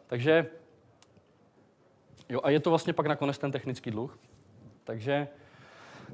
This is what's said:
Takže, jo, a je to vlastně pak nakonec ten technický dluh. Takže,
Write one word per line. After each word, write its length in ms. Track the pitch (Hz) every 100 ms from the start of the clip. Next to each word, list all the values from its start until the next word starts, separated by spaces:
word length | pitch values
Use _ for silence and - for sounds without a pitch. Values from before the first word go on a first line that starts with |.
| -
Takže, 400 | 123 135 160 160 - - - _ _ - _ _ _ _ _ _ _ _ _ _ - -
jo, 100 | 123
a 60 | 143
je 100 | 151
to 100 | 156
vlastně 240 | 165 175
pak 120 | 165 151
nakonec 320 | 147 143 135
ten 140 | 139
technický 400 | 131 123 123 123
dluh. 280 | 107 131 - - - - - - -
Takže, 440 | - 113 113 143 143 - - - - - - - -